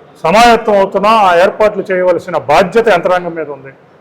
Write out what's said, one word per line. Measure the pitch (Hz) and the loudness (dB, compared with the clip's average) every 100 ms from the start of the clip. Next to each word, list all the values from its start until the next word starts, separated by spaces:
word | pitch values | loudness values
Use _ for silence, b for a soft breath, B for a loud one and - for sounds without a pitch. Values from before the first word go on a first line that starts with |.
| - - | -20 -8
సమాయత్తం | 160 202 240 226 233 202 | -2 2 4 2 2 0
అవుతున్నాం. | 190 196 202 | 0 -2 0
ఆ | 220 190 170 | 2 2 2
ఏర్పాట్లు | 196 - 214 202 180 | 2 2 -2 -2 -6
చేయవలసిన | 185 180 170 - 160 | -2 0 -2 -4 -6
బాధ్యత | 123 156 185 226 233 | 0 0 0 0 0
యంత్రాంగం | 180 190 180 175 170 | 0 0 -2 -4 -10
మీద | 151 | -10
ఉంది. | 135 135 - _ _ | -12 -18 -20 _ _